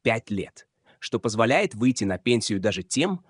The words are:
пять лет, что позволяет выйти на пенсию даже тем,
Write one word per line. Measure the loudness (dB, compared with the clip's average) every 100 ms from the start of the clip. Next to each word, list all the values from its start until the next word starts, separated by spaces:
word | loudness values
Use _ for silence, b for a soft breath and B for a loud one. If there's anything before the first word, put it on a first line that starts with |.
пять | -2 -2 -2
лет, | -6 -6 -12 -20 _ b b
что | -6 -2
позволяет | -2 2 2 4 0 0
выйти | 0 2 -2
на | -2
пенсию | 0 0 0 -2
даже | -2 -2
тем, | -4 -2 0 -2 b